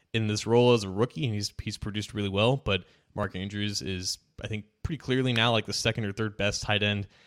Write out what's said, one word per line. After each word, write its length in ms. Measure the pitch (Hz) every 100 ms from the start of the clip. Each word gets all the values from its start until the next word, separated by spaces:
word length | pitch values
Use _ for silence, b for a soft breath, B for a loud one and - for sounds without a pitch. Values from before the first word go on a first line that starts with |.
| b
in 140 | 117 107
this 200 | 104 -
role 280 | 117 123
as 100 | 120
a 60 | 101
rookie, 340 | 95 120 -
and 80 | 143
he's, 220 | 107 101 -
he's 160 | - 104
produced 340 | 107 101 101
really 160 | 107 101
well, 300 | 98 110 135
but 260 | - 95 - b b
Mark 200 | - 104
Andrews 460 | 92 98 104 104 101
is, 380 | - 92 92 - _ -
I 40 | -
think, 200 | 107 101 _
pretty 160 | - 156
clearly 340 | - 127 127
now, 200 | 117 117
like, 120 | 113
the 80 | 104
second 320 | 101 120 110
or 80 | 107
third 240 | 98 110 104
best 240 | 101 101
tight 200 | - 104
end 260 | 104 104 95 b